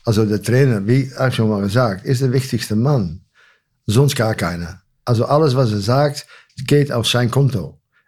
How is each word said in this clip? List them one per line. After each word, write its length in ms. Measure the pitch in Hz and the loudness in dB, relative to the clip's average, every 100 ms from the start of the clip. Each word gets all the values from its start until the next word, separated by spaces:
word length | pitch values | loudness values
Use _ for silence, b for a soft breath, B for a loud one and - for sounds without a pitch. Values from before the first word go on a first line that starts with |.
also 200 | 120 107 | -2 0
der 160 | 107 104 | 0 -2
Trainer, 460 | 101 123 139 107 101 | 0 2 2 2 0
wie 240 | 135 131 - | 0 0 -2
auch 140 | 131 | -2
schon 160 | - 110 | 0 0
mal 140 | 104 | 0
gesagt, 420 | 101 117 120 95 | 0 0 0 -2
ist 180 | 147 127 | -2 0
der 100 | 135 | 0
wichtigste 440 | 127 131 117 - 110 | 0 -2 -6 -2 -2
Mann. 460 | 135 139 90 85 - b b b b _ - | 0 0 -2 -8 -16 b b b b _ -2
Sonst 280 | 107 143 | 2 2
gar 220 | - 110 107 | 0 -2 -2
keiner. 460 | 85 85 85 90 _ _ | -4 -6 -10 -14 _ _
Also 200 | - 113 | -2 0
alles, 320 | 123 147 156 127 | 2 2 2 2
was 160 | 120 | 0
er 80 | 104 | 0
sagt, 460 | 101 131 147 147 - B B - | 0 2 0 -2 -14 B B -12
geht 280 | 131 147 139 | 0 2 2
auf 160 | 123 110 | -2 0
sein 200 | 120 120 | 0 0
Konto. 520 | 139 139 104 76 - _ _ | 2 2 0 -6 -14 _ _